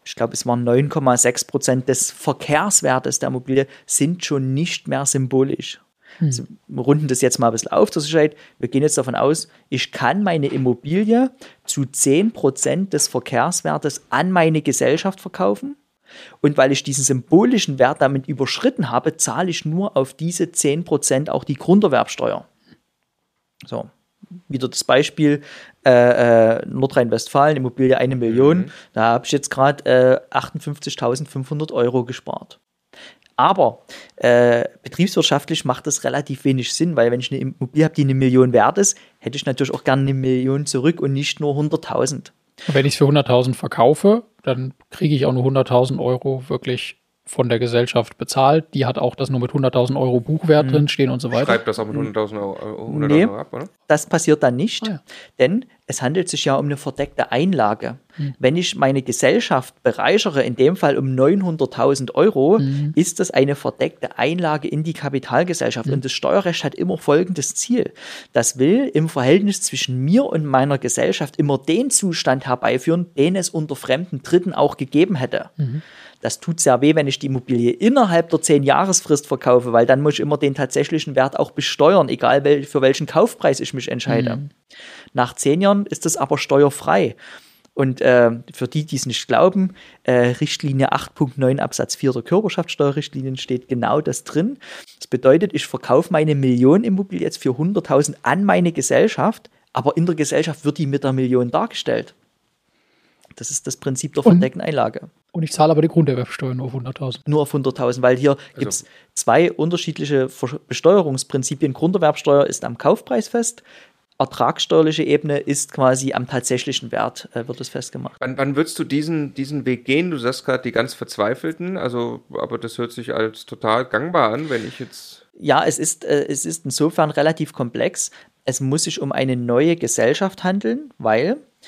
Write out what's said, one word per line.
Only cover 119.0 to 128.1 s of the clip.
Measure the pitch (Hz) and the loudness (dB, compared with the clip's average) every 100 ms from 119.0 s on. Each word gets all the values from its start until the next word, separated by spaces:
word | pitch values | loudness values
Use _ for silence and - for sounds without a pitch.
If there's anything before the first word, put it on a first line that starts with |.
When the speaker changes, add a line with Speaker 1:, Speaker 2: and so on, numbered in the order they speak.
| 151 165 143 | -2 -4 -6
Speaker 3:
diesen | - 139 147 127 | -8 -8 -6 -4
Weg | 123 - | -4 -2
gehen? | 139 180 | -2 0
Du | 156 | -4
sagst | 120 131 - | -4 -6 -4
grad | 127 127 | -4 -4
die | |
ganz | 113 123 | -4 -4
Verzweifelten, | - - - 107 127 165 160 175 190 | -6 -12 -4 -4 -4 -6 -8 -8 -6
also, | 131 120 120 117 _ - | -6 -6 -6 -8 _ -10
aber | - 117 | -8 -8
das | 117 - | -10 -8
hört | 120 | -10
sich | 120 117 120 | -10 -8 -4
als | 110 110 - | -4 -6 -18
total | - 113 113 127 | -8 -2 -2 0
gangbar | 107 156 175 117 | -4 -2 0 0
an, | 117 156 | -2 -4
wenn | 123 107 | -6 -8
ich | - | -12
jetzt | 127 - - - _ - | -16 -16 -20 -20 _ -8
Speaker 1:
Ja, | 151 139 - | 0 2 2
es | 143 | -2
ist, | 151 - - | -4 -6 -2
äh, | 143 - | -2 0
es | 143 160 | -6 -6
ist | 160 139 | -8 -6
insofern | - 151 170 156 | -2 -2 2 0
relativ | 151 147 160 151 | 2 0 -2 -6
komplex. | - 123 117 147 - - | -6 -6 -4 -4 -4 -10